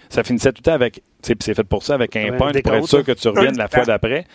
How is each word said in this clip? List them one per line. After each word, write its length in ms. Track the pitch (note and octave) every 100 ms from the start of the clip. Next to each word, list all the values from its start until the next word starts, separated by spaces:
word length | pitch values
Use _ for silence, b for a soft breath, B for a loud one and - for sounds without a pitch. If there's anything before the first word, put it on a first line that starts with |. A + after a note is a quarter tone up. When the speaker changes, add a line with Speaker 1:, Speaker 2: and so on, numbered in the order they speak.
| b
Speaker 1:
ça 140 | B2+
finissait 280 | A2 A#2+ C3+
tout 80 | A#2+
le 60 | -
temps 80 |
avec, 220 | D#3 A#2+ -
tu 60 | - _
sais, 100 | - A2+
puis 80 | -
c'est 100 | G#2
fait 80 |
pour 180 | G#2 G#2
ça, 140 | - C#3+
avec 200 | A#2 A2
un 100 | G#2
Speaker 2:
Ouais, 40 |
Speaker 1:
punch 100 | B2+
pour 120 | C#3
Speaker 2:
décompte, 240 | C#3 - A2+
Speaker 1:
être 120 | -
sûr 160 | C#3+
que 80 | C3+
tu 140 | A#2+ A#2
reviennes 300 | G#2 - B2+
la 100 | G#2+
fois 120 | D3+
Speaker 3:
Tout 0 |
le 60 | A#2+
temps. 40 |
Speaker 1:
d'après. 320 | G#2 A2+ C#3 F3+